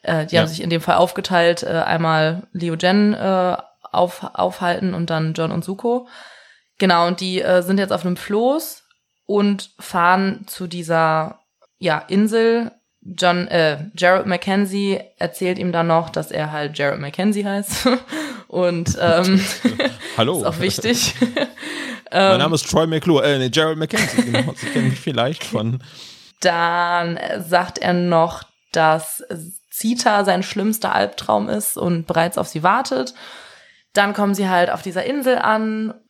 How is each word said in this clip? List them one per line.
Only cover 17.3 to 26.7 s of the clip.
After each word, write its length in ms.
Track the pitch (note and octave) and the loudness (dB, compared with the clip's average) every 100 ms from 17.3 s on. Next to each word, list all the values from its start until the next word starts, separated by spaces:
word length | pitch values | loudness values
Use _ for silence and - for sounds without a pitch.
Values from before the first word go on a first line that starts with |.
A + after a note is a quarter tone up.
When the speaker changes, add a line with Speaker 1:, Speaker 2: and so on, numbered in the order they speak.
| G#3 | 0
Speaker 1:
heißt. 420 | G3+ G3+ G3+ - B3+ | -2 -4 -4 -2 0
<laughs> 560 | B3+ - D#4 D4+ A3+ - | 0 -4 -10 -10 -12 -8
Und, 480 | F3 F3+ F3 E3+ - | 0 0 0 -2 0
ähm, 440 | F3 E3 F#3 F#3+ G3 - A#3+ - | 4 4 6 4 2 -2 -2 0
Speaker 2:
<laughs> 360 | C#4 - - - | -4 -4 -8 0
Hallo. 220 | A#2 E3+ | 0 0
Speaker 1:
ist 80 | A2 | -2
auch 120 | D#3+ | -2
wichtig. 540 | F#3 - A3 A#3+ - - | -2 0 0 0 0 0
<laughs> 20 | |
Speaker 2:
Mein 280 | A#3+ - C4 - D#4 D4+ C#4 A#3 - F3+ G3 | -2 0 -4 -6 -12 -10 -10 -12 -4 2 4
Speaker 1:
Ähm, 60 | F#3+ | 4
Speaker 2:
Name 160 | D3+ | 4
ist 160 | D#3 - | 0 0
Troy 160 | - D#3+ | 0 2
McClure, 380 | D#3+ F3+ D3 | 0 4 4
äh, 140 | C#3+ C#3 | 4 2
nee, 120 | B2+ | 2
Gerald 260 | D3 D#3 D#3 | 2 0 -2
McKenzie, 440 | D#3 G#3+ F3 - A#3+ | -2 -2 0 0 0
genau. 240 | - C3+ | 0 -2
Sie 120 | - - | -6 -4
kennen 220 | C4 C3+ | 0 0
mich 100 | C3 | -2
vielleicht 420 | - B2 B2 E3 | -4 0 -2 -2
von 380 | - A#2+ A2+ B2+ - - - - - _ | -6 -2 -2 -4 -8 -20 -20 -20 -20 _
Speaker 1:
Dann 760 | F3+ E3+ E3+ | 0 2 0